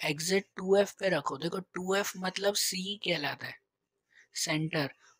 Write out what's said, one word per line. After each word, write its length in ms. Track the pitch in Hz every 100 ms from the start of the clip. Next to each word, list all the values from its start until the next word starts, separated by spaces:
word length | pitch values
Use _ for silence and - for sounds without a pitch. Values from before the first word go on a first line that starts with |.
एग्जैक्ट 440 | 156 147 165 196 - -
टू 200 | 185 196
एफ 180 | 196 -
पे 80 | 190
रखो। 280 | 160 - 135
देखो 220 | 165 185
टू 340 | - 180 185
एफ 180 | 196 202 185
मतलब 360 | 185 185 202 208
सी 400 | - 185 190 208
कहलाता 420 | 180 160 143 131 127
है, 120 | - _ _ _ _ _ - - -
center, 540 | 170 156 160 160 139 - -